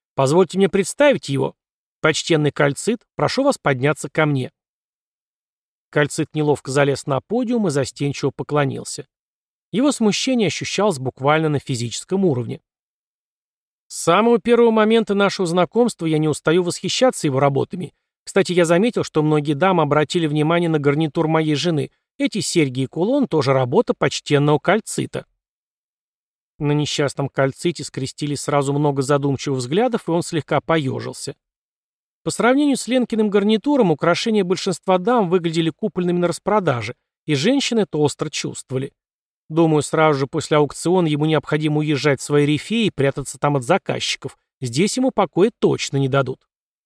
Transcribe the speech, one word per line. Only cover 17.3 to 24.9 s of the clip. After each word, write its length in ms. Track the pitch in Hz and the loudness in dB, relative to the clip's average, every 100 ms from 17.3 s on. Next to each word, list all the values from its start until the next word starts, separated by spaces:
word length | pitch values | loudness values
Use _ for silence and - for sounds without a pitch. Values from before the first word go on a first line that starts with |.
| 131 | 2
работами. 540 | 143 135 123 180 143 _ _ _ | 2 0 -4 -8 -12 _ _ _
Кстати, 280 | - 196 185 | -2 0 2
я 140 | 175 165 | 2 4
заметил, 380 | 170 233 190 | 4 2 0
что 180 | 165 160 | -2 0
многие 300 | 151 151 147 | 2 2 0
дамы 300 | 143 190 180 | 0 2 2
обратили 440 | 147 147 156 180 160 | 2 2 2 0 0
внимание 420 | 151 151 175 170 | 0 2 2 2
на 100 | 156 | 2
гарнитур 480 | 143 143 160 170 156 | 2 0 0 0 0
моей 280 | 160 156 143 | 2 0 0
жены. 360 | 170 156 131 _ _ - | 0 -2 -4 _ _ -4
Эти 220 | 277 208 | -4 -2
серьги 420 | - 170 143 127 | -2 0 0 -2
и 40 | 131 | -4
кулон 420 | 151 196 285 254 | -2 0 0 0
тоже 260 | 160 135 | 0 2
работа 400 | 135 127 170 - | 0 2 0 0
почтенного 640 | - 147 - - 143 147 151 | 0 -2 -4 0 2 2 2
Кальцита». 640 | - 208 - | 2 0 0